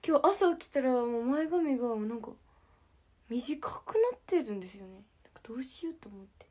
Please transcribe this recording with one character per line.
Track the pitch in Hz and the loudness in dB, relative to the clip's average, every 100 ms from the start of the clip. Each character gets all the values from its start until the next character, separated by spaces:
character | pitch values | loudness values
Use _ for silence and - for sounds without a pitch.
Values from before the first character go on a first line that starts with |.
| - | 4
今 | 294 | 6
日 | 339 | 6
朝 | 403 370 339 | 6 4 2
起 | - | -2
き | |
た | 285 | 0
ら、 | 262 | 2
も | 247 240 233 | 2 2 0
う | |
前 | 240 294 320 | 0 0 2
髪 | 349 311 262 | 2 2 2
が | 240 | 0
な | 220 214 | -2 -4
ん | 233 | -6
か | 220 - _ _ _ _ _ _ _ _ _ | -10 -16 _ _ _ _ _ _ _ _ _
短 | 233 254 302 - - | -6 -4 -6 -6 -8
く | - | -2
な | 427 480 494 | 2 2 0
っ | |
て | - 359 | 0 0
る | 233 | 0
ん | 202 | -6
で | 185 | -8
す | 196 | -14
よ | 190 | -18
ね。 | 190 208 _ | -20 -20 _
な | _ | _
ん | |
か | - - | -20 -12
ど | |
う | 233 | -10
し | 262 - | -10 -8
よ | 330 | -8
う | 330 | -8
と | 208 | -16
思 | 196 | -18
っ | 196 _ | -18 _
て。 | - | -20